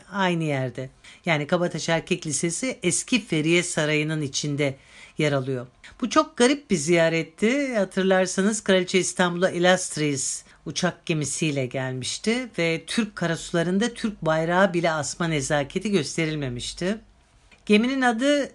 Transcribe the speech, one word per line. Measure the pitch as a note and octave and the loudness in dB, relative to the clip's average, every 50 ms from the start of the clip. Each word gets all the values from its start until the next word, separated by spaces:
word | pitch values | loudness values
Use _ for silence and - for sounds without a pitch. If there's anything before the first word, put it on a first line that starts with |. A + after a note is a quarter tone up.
| - - F3+ | -16 -8 -4
aynı | G3+ G3 F#3 F3 E3 D#3+ | -2 0 0 0 0 0
yerde. | D#3 C#3+ C3+ C3 B2+ A#2+ - C3 C3+ - _ - - - - - | -2 -2 -2 -2 -4 -6 -8 -12 -12 -14 _ -20 -20 -20 -8 -4
Yani | F3+ E3 D3 D3 | -2 0 0 0
Kabataş | - F3+ F3 F3 E3+ - D#3+ C#3 - | 0 0 0 0 0 -2 -4 -2 0
Erkek | E3 E3 - - F#3 E3 - | 0 0 0 -2 -4 -4 -4
Lisesi | D#3+ C#3+ - - E3+ E3 - - C4 - - - | -4 -4 -2 -2 -4 -4 -4 -4 -6 -6 -4 -2
eski | F3+ D#3 - - - - A#3+ - | -2 -2 -2 -2 0 -2 -2 0
Feriye | - - D#3 D3+ D#3+ E3+ F3 E3+ | 0 -2 0 2 2 2 2 2
Sarayı'nın | E3+ - - D#3 D3+ D3+ D3+ D3+ D#3 D#3+ D#3 D3+ | 0 -2 -2 0 0 2 0 0 0 -2 -4 -4
içinde | C3+ C3+ - - D3 C#3+ C#3 D3 C#3 C3+ - - - - - - - - - | -4 -4 -4 -4 -4 -2 0 -2 -2 -2 -6 -12 -20 -20 -20 -20 -12 -4 -2
yer | D#3+ D3 C#3+ | 0 0 2
alıyor. | C#3 B2+ C3 C3+ B2 A#2+ - _ _ - - - - | 0 0 -2 -4 -6 -8 -10 _ _ -20 -20 -12 -6
Bu | - A3+ | -4 0
çok | - D#4 D#4 D#4 - | 2 2 2 2 2
garip | - A#3+ B3 D4 C#4+ - - | 4 4 4 4 2 -2 0
bir | G#3 | 0
ziyaretti. | E3+ C#3 D#3 F3 E3+ E3 E3 D#3+ E3 D#3+ D#3+ - - - A3 B3 C#4+ C#4+ C4 B3 | 0 2 4 4 4 4 4 2 0 -2 -4 -4 -2 0 0 2 0 -2 -2 0
Hatırlarsanız | A3 F#3+ F#3+ - F#3+ F#3 F#3+ F#3+ F#3 F#3+ F3+ - - F#3+ G#3 A3+ G#3 - | -2 -2 -2 0 0 2 2 4 4 2 0 0 0 0 0 0 0 2
Kraliçe | - F#3+ F#3 F#3 F3+ - F#3+ | 2 2 4 2 2 2 0
İstanbul'a | F3 - - - F#3 F3+ E3+ F3 F3+ F3+ | 0 0 0 0 0 0 2 2 0 0
Illustrious | - F3 E3+ F3+ F#3 F3+ - - - D3+ D3+ D3 C#3+ C3+ - - - - - - - - - | 2 4 4 4 4 4 2 -2 -4 -2 -2 -2 -2 -2 -4 -4 -6 -8 -12 -18 -20 -16 -12
uçak | E3 D3 - - F3 E3 - - | -10 -6 -2 -2 -2 -2 -4 -4
gemisiyle | - E3+ D#3 D3 C3+ - - E3+ D#3 C#3+ C#3 C3 | -4 -2 -2 -2 -4 -4 -2 -2 -2 0 -2 -2
gelmişti | B2 - C#3 C3 C3 C3 C3 B2+ - - - - G#3+ A3+ B3 C4 A#3+ - - | -4 -4 -4 -4 -4 -6 -6 -6 -6 -8 -6 -2 -2 -2 -2 -2 -6 -4 -2
ve | E3+ E3 E3 E3 E3 | -2 -2 -2 -4 -6
Türk | - - - A3+ G3+ - | -6 -2 -2 -2 -2 -2
karasularında | - F3 E3+ E3 D#3 - - - E3+ E3 E3+ F#3 G3 A3+ A#3+ A#3+ | -4 -2 -2 -2 -2 -4 -2 0 0 0 2 2 0 0 0 -2
Türk | - - A3+ G#3 - - | -4 -6 -6 -4 -4 -2
bayrağı | D#3 D#3+ D#3+ E3 E3 F3 F3+ G3 G3+ E3+ | 0 0 2 2 2 4 4 4 4 4
bile | F3 E3 E3+ | 2 0 0
asma | D#3+ D#3 C#3+ - - - F3 E3 | 0 0 -2 -4 -4 -4 -2 -2
nezaketi | D#3+ D3 C3 - D#3 D3 C#3+ C#3 - F#3 - A3+ | 0 -2 0 0 0 0 0 -2 -4 -4 -2 0
gösterilmemişti. | G3+ F3+ C#3 C#3 - - E3 D#3 D#3 D3+ C#3+ C3 A#2+ A#2+ A#2 - - - E3+ F3+ G#3+ A3 - _ _ _ _ _ _ _ _ _ - - - | 0 0 0 -2 -2 -2 -2 -2 -2 -4 -4 -6 -6 -6 -8 -10 -8 -6 -4 -4 -4 -4 -8 _ _ _ _ _ _ _ _ _ -20 -6 0
Geminin | - G#3 G#3+ A#3 B3 C#4 C4+ C4 | 4 4 4 4 2 0 2 2
adı | B3 A#3+ A3+ C4 C#4+ D4 C#4+ C4 - - | 2 2 2 2 2 2 2 0 -4 -8